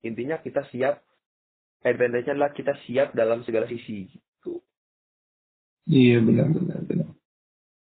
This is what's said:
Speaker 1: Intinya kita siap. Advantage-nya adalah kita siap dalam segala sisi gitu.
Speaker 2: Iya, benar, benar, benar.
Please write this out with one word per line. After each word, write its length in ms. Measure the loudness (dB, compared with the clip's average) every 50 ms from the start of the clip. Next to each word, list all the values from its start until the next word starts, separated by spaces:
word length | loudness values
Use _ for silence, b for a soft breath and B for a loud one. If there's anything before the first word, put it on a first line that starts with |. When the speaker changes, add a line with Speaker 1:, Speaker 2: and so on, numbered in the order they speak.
| -10
Speaker 1:
Intinya 400 | -10 -8 -8 -6 -6 -6 -8 -8
kita 240 | -6 -6 -6 -6 -6
siap. 320 | -6 -2 -2 -2 -2 -4 _ _ _ _ _ _ _ _ _ _ _ _ _ _ _ _ _
Advantage-nya 480 | 0 2 2 0 0 0 -2 -2 -2 -2
adalah 160 | 0 -2 -2
kita 240 | -2 -4 -4 -4 -4 -4 -8 -4
siap 240 | 0 0 0 0 0
dalam 320 | 0 2 2 0 -2 -2
segala 240 | -2 -2 -2 -2 -2
sisi 400 | -6 -10 -10 -12 -12 -12 -12 -14
gitu. 480 | _ -20 _ _ _ _ _ -12 -12 -12 -14 _ _ _ _ _ _ _ _ _ _ _ _ _ _ _ _ _ _ _ _ _ _ _ _
Speaker 2:
Iya, 320 | 2 6 6 8 8 6 6
benar, 320 | 4 4 4 4 2 2
benar, 320 | 0 0 -2 -4 -6 -8
benar. 280 | -8 -4 -4 -4 -4 -6 -8 _ _ _ _ _ _ _ _ _ _ _ _ _